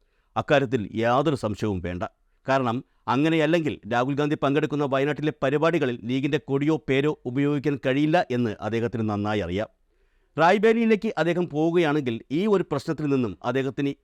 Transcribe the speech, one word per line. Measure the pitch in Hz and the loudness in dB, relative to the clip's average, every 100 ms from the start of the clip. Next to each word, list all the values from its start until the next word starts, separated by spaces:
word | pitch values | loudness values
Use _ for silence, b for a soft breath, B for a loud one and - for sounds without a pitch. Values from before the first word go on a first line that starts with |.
| _ _ _ 113 | _ _ _ -6
അക്കാര്യത്തിൽ | - 143 135 123 95 | 2 2 4 -2 -2
യാതൊരു | 107 113 127 151 143 | -2 2 2 2 0
സംശയവും | 110 101 110 92 | -4 -2 -2 -2
വേണ്ട. | 87 90 - - _ _ - | -4 -6 -8 -12 _ _ -2
കാരണം | 135 123 120 - _ - | 0 0 -4 -8 _ -2
അങ്ങനെയല്ലെങ്കിൽ | 127 160 160 151 170 151 92 98 | 0 2 2 2 2 0 -6 -4
രാഹുൽ | 120 131 | -2 0
ഗാന്ധി | 139 147 151 | 0 0 0
പങ്കെടുക്കുന്ന | 143 143 151 147 | 0 0 0 -2
വയനാട്ടിലെ | 143 135 143 147 151 - | 0 0 0 -2 -4 -2
പരിപാടികളിൽ | 135 147 160 170 135 - | -2 2 2 2 -2 -4
ലീഗിന്റെ | 110 135 143 147 | -4 -2 0 -2
കൊടിയോ | - 139 143 156 - | -2 0 2 0 0
പേരോ | 135 147 - 127 | 0 0 -2 -6
ഉപയോഗിക്കാൻ | 123 143 147 147 143 | -2 0 0 -2 -2
കഴിയില്ല | 131 135 151 170 - | 0 0 2 2 2
എന്ന് | 123 117 101 | 0 -2 -2
അദ്ദേഹത്തിന് | 107 113 113 117 107 | -4 -2 -2 -2 -2
നന്നായി | 101 104 107 | -2 -2 -2
അറിയാം. | 87 92 107 _ _ _ _ _ _ - | -2 -4 -6 _ _ _ _ _ _ 2
റായ്ബേലിയിലേക്ക് | 165 208 220 226 226 214 226 156 | 4 6 4 4 2 2 0 -2
അദ്ദേഹം | 165 170 170 | 0 0 -2
പോവുകയാണെങ്കിൽ | 143 160 170 160 151 123 113 - | 0 2 2 2 0 -2 -6 -4
ഈ | 143 214 | -2 2
ഒരു | 190 - | 0 0
പ്രശ്നത്തിൽ | 143 - 147 151 | -4 -4 -4 0
നിന്നും | 139 113 90 | 0 0 -4
അദ്ദേഹത്തിന് | 120 127 131 139 139 - | -4 -2 -2 -2 -4 -4